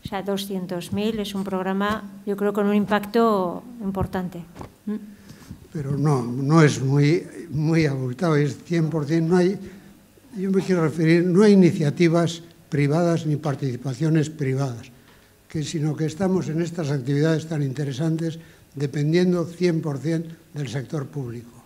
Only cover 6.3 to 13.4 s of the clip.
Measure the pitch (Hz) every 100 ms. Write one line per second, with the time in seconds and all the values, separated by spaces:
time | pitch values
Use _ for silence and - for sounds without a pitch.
6.3 | 123 139 160 151 113 131 143 143 175 -
7.3 | - - 147 156 165 151 135 127 123 175
8.3 | 147 147 113 - 170 160 156 139 165 165
9.3 | 185 180 202 - - - - _ - -
10.3 | 220 190 190 156 185 160 156 160 170 180
11.3 | 175 214 202 175 - 147 - 170 170 165
12.3 | - - - - 143 143 156 175 165 151
13.3 | 147